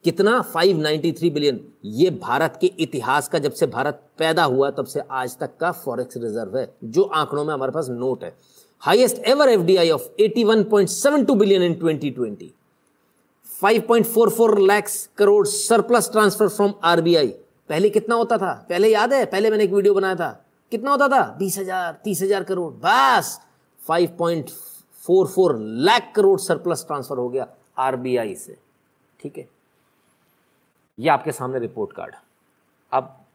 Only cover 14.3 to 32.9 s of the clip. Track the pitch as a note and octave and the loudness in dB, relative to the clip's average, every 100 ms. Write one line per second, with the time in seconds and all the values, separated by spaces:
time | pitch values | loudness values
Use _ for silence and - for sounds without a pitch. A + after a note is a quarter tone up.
14.3 | - A3+ G#3 F#3+ G#3 G#3 - - - G3+ | 4 2 4 4 2 0 -10 -12 0 4
15.3 | G#3 G3+ - - A3+ G3+ A#3+ - A3 G#3 | 4 2 -2 0 0 4 0 2 2 2
16.3 | G3 G#3 - G3+ G3+ E3 E3+ E3 E3 C3 | 2 -2 0 -2 0 0 2 2 2 0
17.3 | - _ _ _ D#3 G3+ G#3 G#3+ A#3 A3+ | -4 _ _ _ -2 0 0 -2 -2 0
18.3 | A3+ F3+ A#2+ - F3 A3 G#3+ A#3+ C4+ G#3+ | -2 -2 -6 -6 0 2 4 2 0 0
19.3 | F#3+ A3 G#3+ G#3 G3+ G3 G3 F#3+ F3+ D#3+ | 0 0 2 2 2 2 2 0 -4 -6
20.3 | - _ _ _ A3+ B3+ C#4+ C#4 C4 C#3+ | -8 _ _ _ -8 -2 2 4 2 0
21.3 | - F#3+ F#3+ F#3 F#3 F3 - G#3+ F#3 F#3+ | -4 -6 -6 -6 -6 -6 -8 -6 -4 0
22.3 | G3 F3+ F#3 E3+ A#2+ E3 A#3 C4+ A#3 - | -2 -2 -6 -6 -4 0 2 4 2 0
23.3 | - _ _ _ _ - E3 E3+ F3 G3 | -10 _ _ _ _ -2 0 0 0 -2
24.3 | E3+ C3+ - - - _ _ - F#3 F#3 | -2 -6 -16 -20 -20 _ _ 0 2 2
25.3 | F#3+ F3+ A#2+ G#2+ A2+ D#3+ A#3 - - G3 | 2 2 2 -4 -2 2 2 0 0 2
26.3 | F#3+ F#3+ D#3+ F3 E3 - C#3+ B2 C3+ B2 | 2 0 -4 -2 -6 -6 -10 -8 -6 -4
27.3 | C3 A#2 _ _ - C3 C3 B2+ B2 A2 | -6 -8 _ _ -4 -4 -4 -2 -2 -4
28.3 | F2+ - - _ _ _ _ _ _ D3 | -10 -18 -20 _ _ _ _ _ _ -16
29.3 | D#3 - _ _ _ _ _ _ _ _ | -16 -20 _ _ _ _ _ _ _ _
30.3 | _ _ _ _ _ _ - C3+ C#3+ D#3 | _ _ _ _ _ _ -4 0 0 0
31.3 | - B2+ C3 A#2 A2+ G2+ - - - _ | -8 -6 -6 -6 -6 -8 -8 -16 -18 _
32.3 | _ _ _ _ _ _ | _ _ _ _ _ _